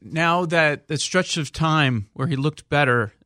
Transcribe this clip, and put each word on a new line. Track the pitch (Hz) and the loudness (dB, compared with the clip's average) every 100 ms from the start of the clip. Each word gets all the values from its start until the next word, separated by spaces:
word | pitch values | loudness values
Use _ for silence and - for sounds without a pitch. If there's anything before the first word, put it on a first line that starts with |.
now | 107 160 165 175 170 | -8 -2 2 2 2
that | 170 151 139 - | 2 2 0 -6
the | 151 | -6
stretch | - 185 175 170 | -2 -2 -2 -4
of | 143 | -6
time | - 160 156 135 117 104 | -2 0 2 2 0 -6
where | - 147 | -6 -4
he | |
looked | 135 147 - - | -2 -2 -4 -4
better | 147 135 120 104 _ | 0 2 2 0 _